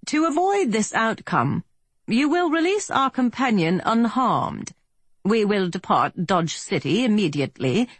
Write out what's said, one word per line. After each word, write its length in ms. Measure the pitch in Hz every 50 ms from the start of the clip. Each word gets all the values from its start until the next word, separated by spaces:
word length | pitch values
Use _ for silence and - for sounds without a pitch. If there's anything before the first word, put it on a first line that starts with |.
| -
To 180 | - - 302 311
avoid 480 | 330 277 294 359 381 403 403 392 269
this 220 | 196 220 214 - -
outcome, 680 | - 226 226 220 - - - - 156 120 120 - - 175 _ _ _ _ _ _ _ _
you 220 | - 202 226 277 302
will 220 | 277 349 359 339
release 400 | 285 330 320 349 392 415 392 -
our 200 | - - 269 262
companion 720 | - - 262 247 220 - 247 262 226 202 170 160 175 180 -
unharmed. 880 | - 220 226 233 233 - 240 262 233 180 139 - - 67 55 - - - _ _ _ _ _ _ _ _ _ _
We 200 | 190 214 226 214
will 240 | 202 208 208 190 180
depart 560 | 165 190 - - 208 147 120 147 - - 185
Dodge 300 | 151 196 180 165 160 -
City 480 | - - - - 156 - 139 147 208 247
immediately. 840 | 254 214 208 208 160 147 147 139 127 - - - 135 123 190 247 247 - -